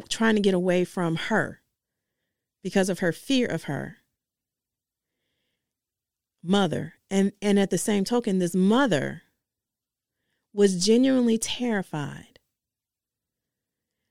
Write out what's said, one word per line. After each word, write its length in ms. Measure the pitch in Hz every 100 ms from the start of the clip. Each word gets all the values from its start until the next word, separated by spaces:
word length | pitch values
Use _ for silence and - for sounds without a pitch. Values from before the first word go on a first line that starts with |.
| -
trying 280 | - 226 214
to 60 |
get 120 | 202
away 320 | 185 185 180 180
from 320 | - 170 165
her 420 | - 214 - - _ _ _ _ _ _ _ _ _ _
because 240 | 190 196 185
of 120 | 180
her 120 | 175
fear 340 | 160 - 269 240
of 180 | 165
her 340 | - 139 135 - _ _ _ _ _ _ _ _ _ _ _ _ _ _ _ _ _ _ _ _ _ _ _ _
mother. 520 | 170 202 185 - 160 - -
And, 220 | 196 196 -
and 180 | 208 202
at 100 | 196
the 80 | 175
same 280 | - 202 190
token, 340 | 240 233 190
this 160 | 175 185
mother 680 | 190 240 277 151 135 147 _ _ _ _ _ _ _ _ _ _ _ _ _
was 320 | 208 202 185 185
genuinely 520 | 233 262 262 240 226
terrified 1000 | - - 247 214 180 156 139 139 - _ _ _ _ _ _ _ _ _ _ _ _ _ _ _ _ _ _